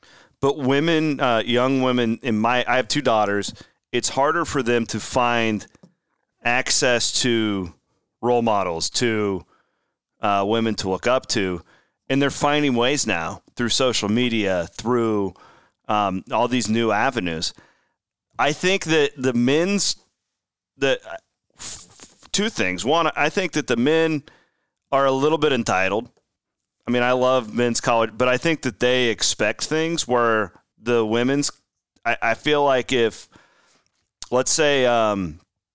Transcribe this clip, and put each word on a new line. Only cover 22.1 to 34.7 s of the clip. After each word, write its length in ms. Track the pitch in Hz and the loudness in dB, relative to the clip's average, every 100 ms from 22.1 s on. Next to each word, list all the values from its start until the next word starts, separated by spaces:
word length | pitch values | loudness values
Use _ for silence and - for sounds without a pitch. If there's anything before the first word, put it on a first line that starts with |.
| _ - | _ -6
two 160 | - 214 | -4 -2
things. 360 | - 92 90 | -2 -2 -2
One, 260 | 104 165 160 - | 0 2 2 0
I 120 | 151 | -2
think 240 | 202 185 | -2 -2
that 140 | 156 139 | -2 -2
the 100 | 117 | 0
men 460 | 127 160 160 156 - - _ _ _ _ _ | 2 2 2 -2 -8 -20 _ _ _ _ _
are 160 | 135 139 | 0 2
a 60 | |
little 260 | 135 143 156 | 2 2 2
bit 140 | 151 | 2
entitled. 580 | 127 113 92 95 101 123 _ _ _ _ _ _ _ - | 0 0 0 0 -2 -6 _ _ _ _ _ _ _ -2
I 40 | |
mean, 120 | 123 | 0
I 100 | 123 | 2
love 420 | 127 127 131 110 | 2 2 2 0
men's 260 | 110 120 117 | -2 0 0
college, 300 | - 117 113 | 0 0 0
but 140 | - 127 | 0 0
I 80 | 127 | 0
think 260 | 165 156 | 0 -2
that 180 | 131 110 | -4 -2
they 260 | 123 127 123 | 0 2 0
expect 580 | 104 - - 107 110 | 0 -2 -2 -2 -2
things 440 | - 156 160 165 - | -4 -2 -2 -4 -2
where 440 | 123 117 110 98 - _ _ | 0 2 2 -2 -8 _ _
the 300 | 110 120 110 | -2 0 2
women's, 440 | 113 123 139 143 - _ _ _ _ | 0 0 0 -2 -6 _ _ _ _
I, 120 | 120 117 | -6 -2
I 140 | 117 | -2
feel 300 | 113 - 147 | -2 0 2
like 280 | 143 131 120 | 2 2 0
if, 360 | 127 113 - - - _ _ _ _ _ _ _ _ - | 2 0 -2 -14 -20 _ _ _ _ _ _ _ _ -4
let's 200 | 123 127 | -2 0
say, 340 | - 151 | 2 2